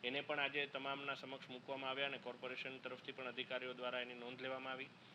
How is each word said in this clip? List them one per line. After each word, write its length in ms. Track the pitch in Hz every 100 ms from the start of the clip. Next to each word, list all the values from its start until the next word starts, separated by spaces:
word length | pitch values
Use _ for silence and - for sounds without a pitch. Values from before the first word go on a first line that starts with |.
એને 160 | 123 139
પણ 200 | 143 147
આજે 260 | 139 143 143
તમામના 480 | 139 139 139 139
સમક્ષ 360 | 135 135 135 -
મૂકવામાં 400 | 127 123 135 135
આવ્યા 160 | 131 139
અને 120 | 135
કોર્પોરેશન 600 | 123 120 127 127 131 131
તરફથી 340 | 127 127 -
પણ 120 | 135
અધિકારીઓ 480 | 127 120 127 127 127
દ્વારા 280 | 123 123 123
એની 140 | 123
નોંધ 260 | 123 120 127
લેવામાં 320 | 131 131 131
આવી. 160 | 131 131 - -